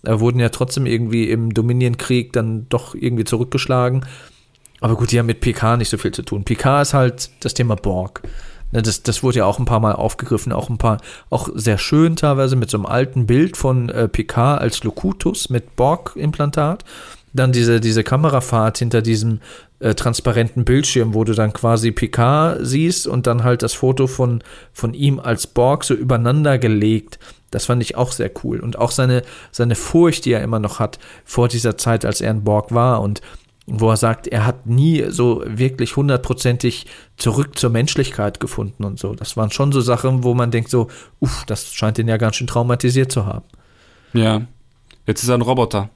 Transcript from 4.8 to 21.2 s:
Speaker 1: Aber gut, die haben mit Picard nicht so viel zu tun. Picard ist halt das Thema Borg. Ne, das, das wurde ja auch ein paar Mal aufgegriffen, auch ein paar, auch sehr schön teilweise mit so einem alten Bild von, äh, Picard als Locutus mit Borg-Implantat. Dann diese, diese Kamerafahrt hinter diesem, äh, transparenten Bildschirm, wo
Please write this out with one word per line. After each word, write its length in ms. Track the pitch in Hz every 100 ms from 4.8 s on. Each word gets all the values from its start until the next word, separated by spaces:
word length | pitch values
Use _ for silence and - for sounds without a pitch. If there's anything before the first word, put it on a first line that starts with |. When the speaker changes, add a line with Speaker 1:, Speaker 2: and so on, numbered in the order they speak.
Speaker 1:
Aber 140 | 113 113
gut, 160 | 117
die 80 | 120
haben 60 | 117
mit 140 | 117
Picard 360 | 127 110 113 120
nicht 100 | 113
so 80 | -
viel 140 | 92
zu 100 | -
tun. 200 | - 101 98
Picard 380 | 117 139 143
ist 100 | 143
halt 360 | 143 127 123 - _
das 120 | 131
Thema 220 | - 120 104
Borg. 460 | 101 92 92 - - - - - -
Ne, 100 | 113
das, 220 | 110 -
das 180 | - 110
wurde 160 | 131 120
ja 60 | 98
auch 140 | -
ein 60 | 123
paar 140 | 113
Mal 120 | 110
aufgegriffen, 580 | - 110 - 120 110 -
auch 160 | - -
ein 80 | 113
paar, 200 | 113 107 - - -
auch 200 | 123 -
sehr 240 | - 110 101
schön 380 | - 151 165 160
teilweise 400 | 151 135 135 131
mit 140 | 113
so 60 | 107
einem 80 | 98
alten 400 | 120 131 131 110
Bild 280 | 123 175 -
von, 320 | 135 127 120
äh, 180 | - 113
Picard 540 | - 107 - 123 147
als 220 | 120 -
Locutus 680 | 110 - 92 - - 214 -
mit 260 | 123 - -
Borg-Implantat. 1080 | 127 175 - - 147 - 143 156 147 190 - - - - _
Dann 180 | - 131
diese, 280 | 127 117 117
diese 240 | 113 110
Kamerafahrt 760 | 107 131 156 139 - 117 110 -
hinter 220 | 120 117
diesem, 400 | 113 110 113 107 - - - _
äh, 160 | 113 104
transparenten 680 | 120 117 - 117 113 - 113
Bildschirm, 480 | 131 147 127 113
wo 100 | 107